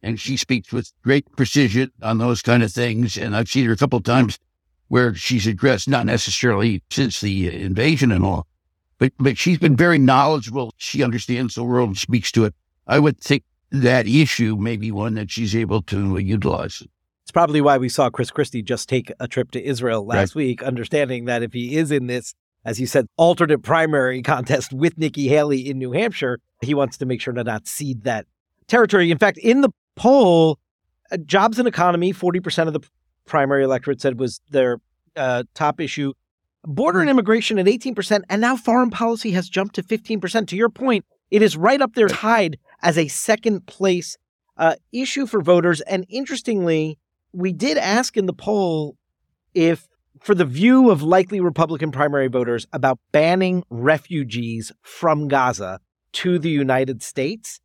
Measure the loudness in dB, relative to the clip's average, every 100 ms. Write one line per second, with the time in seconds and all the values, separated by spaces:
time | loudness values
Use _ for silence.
0 | -8 -8 -6 -6 -2 -4 -4 -8 -8 _
1 | 0 0 0 -4 0 2 2 2 -4 _
2 | -4 -2 0 -2 2 2 2 0 -2 -2
3 | -2 -4 -4 -4 -2 0 0 0 0 0
4 | 0 2 2 -2 _ _ _ _ _ 0
5 | 0 -2 -2 0 0 0 0 0 0 -2
6 | 0 -2 -2 -2 0 2 0 -2 _ -4
7 | -2 -2 -4 -2 -4 -4 -6 -2 0 2
8 | 2 2 0 -2 -8 _ _ _ _ _
9 | -2 2 0 0 0 2 4 4 4 6
10 | 6 6 4 0 -4 -8 -8 -10 -10 -2
11 | -2 -2 -4 -4 -4 -4 -2 0 0 -2
12 | -2 -2 0 2 2 0 _ _ 0 2
13 | 2 0 -2 -2 _ _ _ 0 2 2
14 | 2 4 4 2 0 0 -4 -4 -6 -6
15 | -4 -4 -6 -6 -4 -2 0 -2 -2 -4
16 | -2 -2 -2 0 0 -2 -6 -12 -20 _
17 | _ _ -4 0 2 4 4 2 0 0
18 | 0 0 -6 -4 -4 -4 -6 -6 -2 -4
19 | -4 -10 -8 -6 -6 -6 -6 -4 -2 -4
20 | -2 -2 -2 -2 -4 -4 -6 -6 -4 -2
21 | -2 -4 -4 -4 -4 -6 -4 -2 0 -2
22 | -2 -6 -8 -20 _ _ -10 -6 -2 0
23 | 0 2 2 4 2 0 0 0 2 0
24 | 0 -2 -2 -2 0 -2 -2 -2 -2 0
25 | -6 -2 0 2 2 -2 -4 -8 -4 -2
26 | -4 -4 -6 -6 _ _ -4 0 -2 -2
27 | -6 -4 -4 -6 -6 -6 -8 -10 -8 -6
28 | -4 -6 -8 _ _ _ _ 2 4 4
29 | 2 2 2 2 2 4 4 0 _ -2
30 | 4 6 6 6 4 2 _ _ _ _
31 | _ -10 0 2 2 2 -2 2 0 2
32 | -2 -2 -2 -2 -4 -2 -2 -2 -8 _
33 | _ _ _ 0 2 2 2 0 -2 -2
34 | -2 -2 -6 -8 _ 0 0 0 _ _
35 | _ -6 -4 -4 -6 -4 -4 -2 -8 -6
36 | -6 -8 _ _ _ _ -10 -2 0 2
37 | 2 2 2 0 0 0 2 2 -2 -8
38 | -2 -2 -2 -2 0 0 0 2 2 -2
39 | -4 -4 -2 -4 -2 -4 -4 -6 -6 -6
40 | -4 -6 -4 -4 -4 -2 -2 0 -2 -2
41 | -4 _ _ 4 4 4 2 2 0 2
42 | 2 2 0 2 0 -4 _ _ -2 0
43 | 0 -4 -2 0 0 -2 -6 -4 0 0
44 | -4 -16 _ _ _ _ 0 0 _ -8
45 | -6 -4 -2 -2 4 4 4 0 -2 -6
46 | -6 -8 -8 -8 -4 -2 0 0 -2 -8
47 | _ _ _ -6 -4 -2 -2 -2 0 -2
48 | -2 -2 -4 -4 -4 -2 0 -2 -4 -10
49 | _ _ _ _ _ 0 2 0 _ _
50 | _ _ -2 2 2 2 6 8 8 6
51 | 4 4 2 0 -2 0 0 0 -6 -2
52 | 0 2 0 0 -2 -2 -6 -2 -2 -2
53 | _ 2 2 2 0 -2 -6 -4 2 0
54 | 0 -8 -6 -6 -8 -8 -10 -16 -20 -4
55 | 0 0 0 0 0 -2 -8 -12 _ _
56 | _ -6 -2 -2 0 -2 0 0 -2 -6
57 | -12 -6 -6 -6 -14 -20